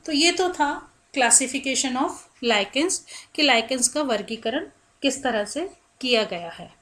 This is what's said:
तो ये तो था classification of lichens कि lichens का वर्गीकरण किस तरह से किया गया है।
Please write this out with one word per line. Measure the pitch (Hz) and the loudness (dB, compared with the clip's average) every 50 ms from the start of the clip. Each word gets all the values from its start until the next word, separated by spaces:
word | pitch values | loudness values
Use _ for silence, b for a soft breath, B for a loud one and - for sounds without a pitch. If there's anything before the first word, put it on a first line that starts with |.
| _ | _
तो | - | -2
ये | 311 277 320 349 | 0 4 4 4
तो | 349 359 370 359 | 4 2 0 -2
था | 359 - 302 285 285 285 - - _ _ _ _ - | 2 0 0 0 0 -4 -10 -18 _ _ _ _ 0
classification | 285 247 233 233 - 262 254 - 262 - 277 254 254 - 262 247 254 | 2 4 6 6 4 4 2 -4 -4 -4 -2 -2 -2 -2 -2 0 0
of | 294 359 - - - _ _ _ 247 | -2 -2 -4 -10 -18 _ _ _ 0
lichens | 233 220 202 202 208 - 262 320 381 - - B B B B B B _ | 2 2 2 0 0 0 0 0 0 -2 -4 B B B B B B _
कि | - | 0
lichens | 302 277 247 226 226 233 262 254 247 - | 4 4 4 4 2 0 -2 0 0 0
का | - 294 | 0 -2
वर्गीकरण | 302 262 226 208 196 - 185 - - 226 233 302 - - _ _ _ _ _ _ | 0 0 -2 -2 -2 -6 -8 -6 -4 -4 -4 -4 -6 -8 _ _ _ _ _ _
किस | - 277 277 - | -2 -2 -2 0
तरह | - 254 226 214 208 | -4 -2 0 0 -2
से | 208 - 277 349 392 - _ _ _ _ _ | -4 -6 -8 -8 -8 -10 _ _ _ _ _
किया | - 247 247 220 214 | 0 2 2 2 2
गया | - 196 170 170 165 | 0 -6 -8 -10 -12
है। | 165 - 170 - - _ | -14 -14 -18 -20 -20 _